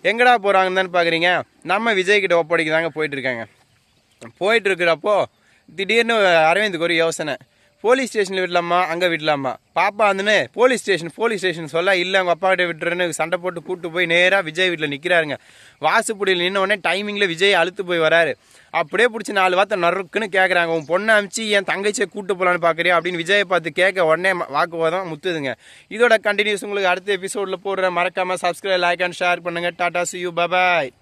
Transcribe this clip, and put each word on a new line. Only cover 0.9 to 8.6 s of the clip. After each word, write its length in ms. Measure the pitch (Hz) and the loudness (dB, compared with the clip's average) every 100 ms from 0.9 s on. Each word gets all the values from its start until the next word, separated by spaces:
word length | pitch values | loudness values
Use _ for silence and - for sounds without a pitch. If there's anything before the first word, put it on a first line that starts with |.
| 175 170 | 0 0
பாக்குறீங்க, 320 | 165 175 170 - _ | 2 0 0 -4 _
நம்ம 300 | 160 190 233 | -4 -2 0
விஜய் 260 | 196 180 208 | 0 2 2
கிட்ட 180 | 190 170 | 4 0
ஒப்படைக்க 360 | 156 170 156 | 2 -2 0
தாங்க 160 | 160 165 | 0 -2
போயிட்டு 280 | 156 156 139 | -4 -6 -4
இருக்காங்க. 300 | 131 120 107 _ _ _ _ _ _ _ 117 _ | -4 -6 -10 _ _ _ _ _ _ _ -20 _
போயிட்டு 320 | 185 226 196 | 0 0 0
இருக்கிறப்போ 540 | 175 175 156 214 196 131 _ _ _ _ | 0 0 0 0 0 -2 _ _ _ _
திடீர்னு 500 | 160 185 226 226 226 | -8 0 0 2 2
அரவிந்துக்கு 640 | 196 165 156 180 214 170 170 | 4 4 4 2 0 -2 0
ஒரு 80 | |
யோசனை, 400 | 165 165 165 156 135 _ _ _ _ | 2 0 -2 -6 -8 _ _ _ _
"போலீஸ் 360 | 208 262 247 220 | 0 2 0 -2
ஸ்டேஷன்ல 220 | 190 190 | -2 -2
விடலாமா, 460 | 180 175 | 0 0